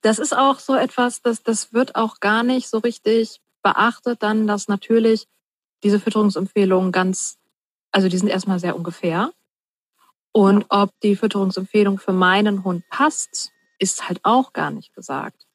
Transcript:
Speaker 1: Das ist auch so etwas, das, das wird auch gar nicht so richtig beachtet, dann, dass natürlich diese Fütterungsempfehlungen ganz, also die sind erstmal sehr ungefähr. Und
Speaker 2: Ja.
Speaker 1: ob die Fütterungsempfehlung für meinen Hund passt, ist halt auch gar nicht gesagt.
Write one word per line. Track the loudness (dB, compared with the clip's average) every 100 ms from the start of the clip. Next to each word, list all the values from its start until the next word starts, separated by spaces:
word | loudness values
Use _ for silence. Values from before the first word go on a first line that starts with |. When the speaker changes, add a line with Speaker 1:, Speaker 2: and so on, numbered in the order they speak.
Speaker 1:
Das | 0 0
ist | -2 2
auch | 2 0
so | 0 0
etwas, | 0 0 -2 0
das, | -4 -2
das | -4 -4 -2
wird | -2 -2 -2
auch | -4 -2
gar | -2 0
nicht | 2 0 -2
so | -4
richtig | -2 -4 0 0 0 -6 _ _
beachtet, | -2 2 0 0 -6 -4
dann, | -2 0 0
dass | -2 -2
natürlich | -6 2 2 4 0 -2 _ _ _ _ _
diese | 2 2
Fütterungsempfehlungen | 0 0 0 0 -4 0 2 2 2
ganz, | 0 -2 -2 -8 -12 _ _ _ _ _
also | 0 0
die | 0
sind | -2
erstmal | -2 -2 -4
sehr | -4 -6
ungefähr. | -8 -6 -4 -2 -4 -8 _ _ _ _ _ _ _ _ _
Und | 2 4 4 2
Speaker 2:
Ja. | 0
Speaker 1:
ob | 0 _
die | -2 0
Fütterungsempfehlung | 0 0 -2 -4 -2 0 2 0
für | -2
meinen | 0 2 2 2 0
Hund | -4 -6 -8
passt, | 0 0 0 -10 -10 -14 _ _ _
ist | -6 -6 -8
halt | -4
auch | 0 2 0
gar | -6 -6
nicht | -8 -14
gesagt. | -20 -12 -10 -10 _ _